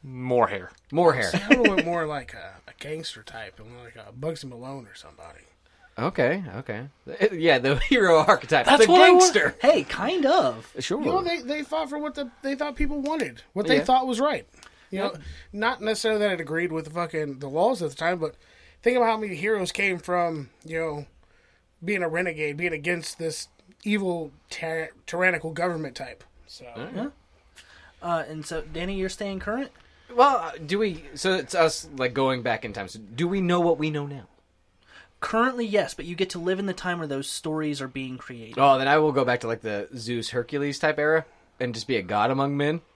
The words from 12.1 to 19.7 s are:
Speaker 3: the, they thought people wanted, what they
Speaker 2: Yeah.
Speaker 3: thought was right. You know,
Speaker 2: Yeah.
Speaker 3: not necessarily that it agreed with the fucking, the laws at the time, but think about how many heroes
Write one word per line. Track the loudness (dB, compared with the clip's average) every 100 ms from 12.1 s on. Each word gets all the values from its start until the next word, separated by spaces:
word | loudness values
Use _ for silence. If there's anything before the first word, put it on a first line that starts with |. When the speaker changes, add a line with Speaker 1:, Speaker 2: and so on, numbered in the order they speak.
| -8
Speaker 3:
the, | -10 -8
they | -8 -4
thought | -6 -2
people | -2 0
wanted, | -2 -2 -4 -6 -10
what | -6 2
they | 2
Speaker 2:
Yeah. | 4
Speaker 3:
thought | 2 2
was | 0
right. | 0 -2 -8 -20 -20 _ _
You | -4
know, | -4
Speaker 2:
Yeah. | -6 -14 -16 -16
Speaker 3:
not | -4 -4 -2
necessarily | -4 -2 0 0
that | 0
it | -2
agreed | -4 -4 -2
with | -4 -6
the |
fucking, | -6 -6 -4 -6 -8
the | -6
laws | 0 2 2
at | -4
the | -2
time, | -2 -2
but | -4 -8 _ _ -20 _
think | 0 4
about | 2
how | 2
many | -4 -4
heroes | 0 0 -2